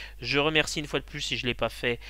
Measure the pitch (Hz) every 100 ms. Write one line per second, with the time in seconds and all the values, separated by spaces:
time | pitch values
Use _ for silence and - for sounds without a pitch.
0 | - - 120 139 147 156 147 - 147 143
1 | - 147 - 120 123 117 113 - 123 117